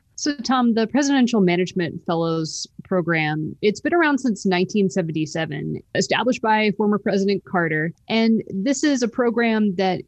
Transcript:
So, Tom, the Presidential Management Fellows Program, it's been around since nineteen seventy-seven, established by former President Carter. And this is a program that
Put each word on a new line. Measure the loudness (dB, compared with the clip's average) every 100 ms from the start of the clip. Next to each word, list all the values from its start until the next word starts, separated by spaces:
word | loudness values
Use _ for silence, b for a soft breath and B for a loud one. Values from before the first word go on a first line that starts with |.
| _ -8
So, | -6
Tom, | -6 -2 0 2
the | 2 0
Presidential | 0 2 2 4 4
Management | 2 2 0 -2 -6 -6
Fellows | -4 -2 0 -2 -4 -8 -12 -16
Program, | -4 -2 0 0 0 -2 -6 -2
it's | -2 0
been | 0
around | 2 2 2
since | 0 -2
nineteen | 0 0 0 2 0
seventy-seven, | 0 -2 -2 -4 -4 -6 -6 -8 -8 -6
established | -4 0 2 2 0
by | 2 2 2 2
former | 0 0
President | 0 0 0 -2
Carter. | -2 -2 0 0 -4 -6 -4
And | 0 2 2 0
this | -4 -2 0
is | 0 0
a | -2
program | 0 0 2 2 2 0 0
that | 0 -2